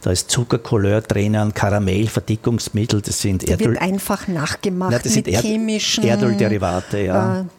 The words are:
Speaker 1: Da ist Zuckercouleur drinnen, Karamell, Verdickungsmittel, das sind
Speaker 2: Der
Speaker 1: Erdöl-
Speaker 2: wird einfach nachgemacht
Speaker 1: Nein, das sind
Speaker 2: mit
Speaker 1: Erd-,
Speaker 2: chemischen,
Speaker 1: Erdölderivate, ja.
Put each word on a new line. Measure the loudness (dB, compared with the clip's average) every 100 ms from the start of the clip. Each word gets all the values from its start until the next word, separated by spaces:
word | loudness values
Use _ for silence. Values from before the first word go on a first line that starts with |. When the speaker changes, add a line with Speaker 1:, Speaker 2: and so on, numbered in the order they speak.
Speaker 1:
Da | -2
ist | -2 0
Zuckercouleur | -2 0 -2 0 2 2 2
drinnen, | 0 0 2 2 0
Karamell, | 0 2 2 2 2 0
Verdickungsmittel, | -2 -2 -2 0 -2 -2 -2 0 0
das | -2 -2
sind | 0 0 0
Speaker 2:
Der | 2
Speaker 1:
Erdöl- | 2
Speaker 2:
wird | 0
einfach | -2 -2 -4 -4 -4
nachgemacht | -4 -4 -4 -4 -2 0
Speaker 1:
Nein, | 0
das | 0
sind | 0 0
Speaker 2:
mit | 0
Speaker 1:
Erd-, | 0
Speaker 2:
chemischen, | -2 -2 -2 -2 2
Speaker 1:
Erdölderivate, | 2 2 2 2 2 2 0 -2 -2 -2
ja. | 0 2 2 0 -4